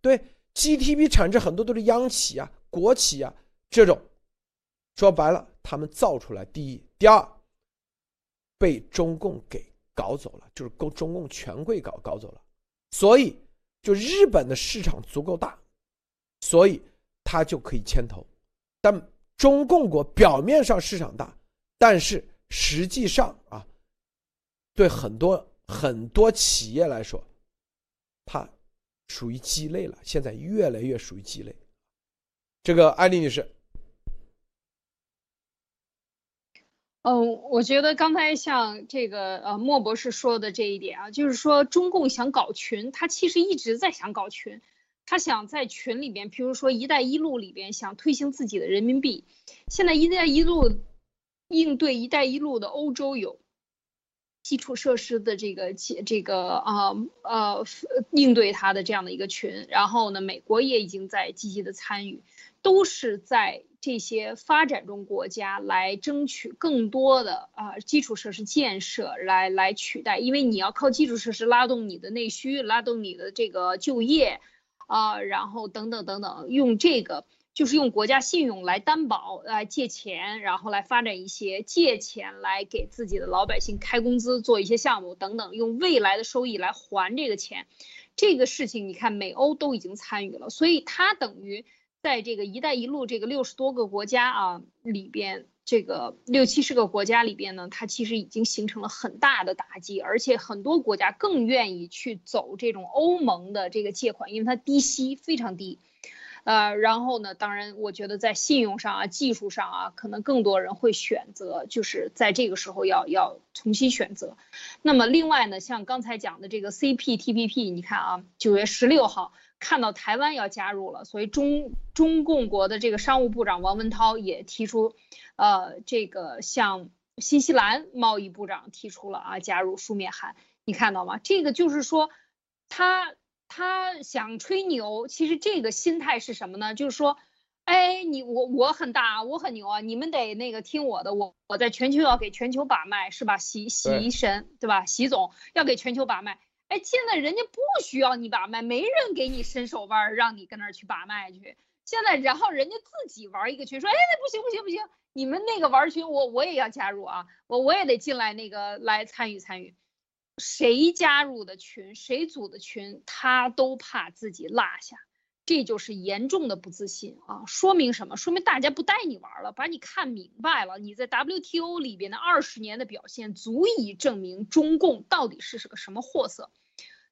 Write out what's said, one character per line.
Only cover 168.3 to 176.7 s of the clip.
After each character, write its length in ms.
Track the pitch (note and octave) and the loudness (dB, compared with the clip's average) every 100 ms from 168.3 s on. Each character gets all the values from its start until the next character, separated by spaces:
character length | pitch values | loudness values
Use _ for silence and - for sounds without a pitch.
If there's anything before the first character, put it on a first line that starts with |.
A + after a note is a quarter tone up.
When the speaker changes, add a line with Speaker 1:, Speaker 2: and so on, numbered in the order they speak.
Speaker 2:
明 100 | F4+ | 0
大 200 | F#4 C4+ | 2 2
家 80 | C#4+ | 2
不 120 | C#4 | 0
带 140 | - G#4 F4+ | 0 0 -2
你 120 | G3 | -8
玩 260 | - - | -14 -14
了， 80 | G#3 | -12
把 140 | - D#4+ | -8 -8
你 120 | E4 | -8
看 300 | - G4 C#4+ | -10 -8 -6
明 240 | A3 F3+ - | -8 -14 -6
白 220 | D#4 C#4+ | -2 -2
了。 160 | F#3 F#3+ | -2 -8
你 160 | G#3 G#3 | -12 -8
在 100 | B3 | -4
W 340 | B3+ C#4+ F4+ | -2 -2 -6
T 200 | - E4 | -4 -4
O 200 | E4+ F4 | -4 -6
里 180 | C4+ F#3 | -8 -8
边 120 | G3 | -10
的 80 | - | -4
二 240 | E4+ E4+ | 2 2
十 200 | - A3+ | 2 -8
年 180 | G#3+ A3 | -12 -10
的 60 | A3 | -12
表 180 | G#3 - | -14 -18
现， 260 | - G#3+ | -14 -12
足 340 | F#3 A3+ B3 G#4 A4 | -12 -6 2 2 2
以 160 | G#3 | -4
证 240 | G3 C#4 G3+ | -2 -2 -2
明 300 | F#3 F#3 G#3 | -6 -12 0
中 320 | D#4+ D#4 D#4+ | 2 4 4
共 240 | F4+ A3 - | 4 2 0
到 180 | F4 A#3 | -2 -2
底 140 | - | -6
是， 160 | - A#3 | -14 -14
是 100 | - | -16
个 80 | A3 | -18
什 160 | - | -14
么 100 | G3+ | -14
货 280 | - D#4+ - | -6 -4 -4
色。 200 | - - _ _ | -8 -20 _ _